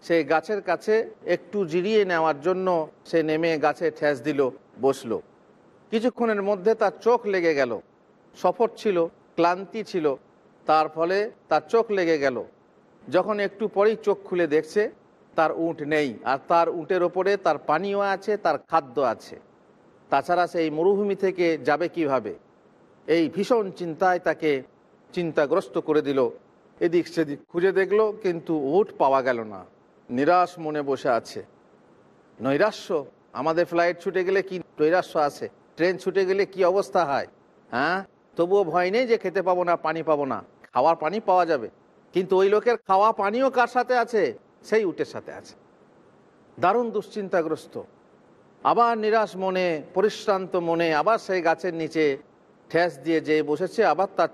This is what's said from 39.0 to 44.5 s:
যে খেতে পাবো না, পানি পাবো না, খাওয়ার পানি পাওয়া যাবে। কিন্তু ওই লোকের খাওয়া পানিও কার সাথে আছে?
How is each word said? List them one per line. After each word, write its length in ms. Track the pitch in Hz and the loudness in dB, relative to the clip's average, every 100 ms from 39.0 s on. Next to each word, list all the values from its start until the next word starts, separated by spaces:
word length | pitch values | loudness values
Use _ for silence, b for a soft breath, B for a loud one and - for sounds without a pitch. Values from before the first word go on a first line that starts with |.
| 254 | 0
যে 120 | 226 | 0
খেতে 240 | 190 180 | 0 -2
পাবো 220 | 180 180 | 0 0
না, 120 | 175 165 | 2 0
পানি 260 | 160 160 | -2 -4
পাবো 220 | 156 147 | 0 0
না, 200 | 139 110 - _ - | 0 -6 -10 _ -4
খাওয়ার 240 | 123 147 165 | 2 2 2
পানি 240 | 156 202 | 0 -2
পাওয়া 260 | 214 180 170 | 2 4 4
যাবে। 220 | 147 107 - _ _ _ | 0 -4 -14 _ _ _
কিন্তু 240 | 170 185 190 | -4 2 4
ওই 120 | 196 | 4
লোকের 280 | 208 208 226 | 4 2 -2
খাওয়া 360 | - 190 214 | 2 4 4
পানিও 380 | 220 196 226 269 | 2 0 0 0
কার 160 | 254 240 | 2 0
সাথে 300 | 247 240 247 | 0 0 0
আছে? 420 | 233 220 156 107 _ | 0 0 0 -2 _